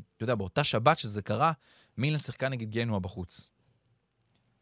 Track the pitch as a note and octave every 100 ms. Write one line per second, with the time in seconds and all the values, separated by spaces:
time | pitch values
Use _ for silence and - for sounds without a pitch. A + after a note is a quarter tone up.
0 | - - A2+ A2+ F#2+ - D3 A#2 A#2 E3
1 | A2 G#2 - G#2+ D#3 D#3 _ - _ -
2 | C3+ D3+ C3 - C3 C3 A2 A2+ A#2 G#2
3 | F#2 G#2 F2 - - _ _ _ _ _
4 | _ _ _ _ _ _